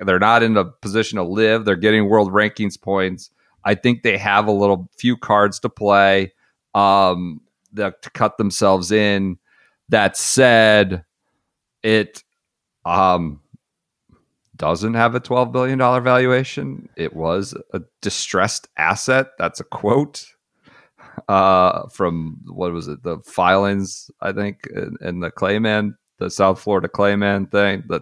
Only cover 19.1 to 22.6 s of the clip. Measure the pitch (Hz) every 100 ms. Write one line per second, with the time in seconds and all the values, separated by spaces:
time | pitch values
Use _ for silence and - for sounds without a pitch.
19.1 | 131 131 - 85 - - - 104 127 147
20.1 | - - _ _ _ _ _ _ _ -
21.1 | - - 98 95 92 90 82 - - 92
22.1 | 82 80 - 87 90